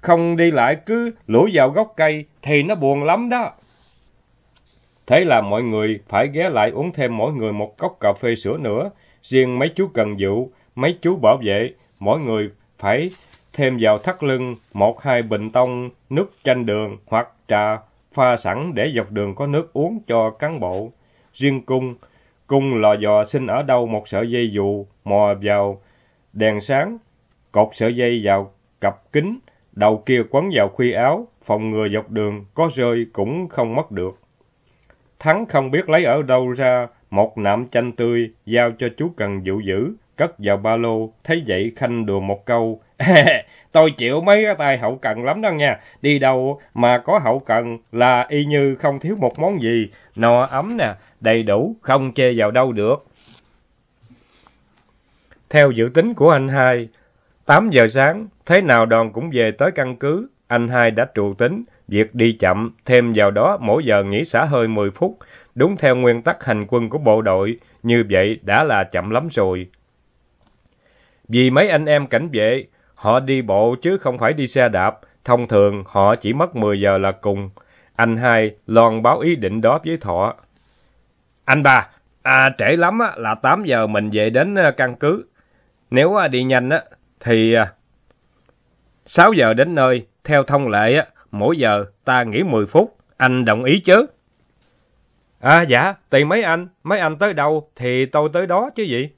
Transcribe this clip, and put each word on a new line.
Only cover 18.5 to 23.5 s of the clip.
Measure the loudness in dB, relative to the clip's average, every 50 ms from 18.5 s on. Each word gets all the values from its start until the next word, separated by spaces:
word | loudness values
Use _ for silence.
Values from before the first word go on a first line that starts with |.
| -6 -6 -6 -8 -4
để | -4 -4 -2 -2
dọc | -4 -6 -4
đường | -6 -6 -6 -6 -6
có | -8 -6 -4
nước | -2 -4 -4 -4 _
uống | -4 -4 -4 -4 -8 -6 _
cho | 0 0 0 0
cán | -4 -6 -8 -8 -6 -6
bộ. | -8 -8 -6 -8 -10 -12 _ _ _ _ _ _ _ _ _
Riêng | -4 -2 -2 -2 -2
Cung, | -4 -4 -4 -4 -4 -6 -12 _ _ _ _ _ _ _ _ _ _ _
Cung | 0 0 0 0 -2 2
lò | 2 2 2
dò | 2 2 2 2 2 0
xin | 0 -4 -6 -4
ở | -2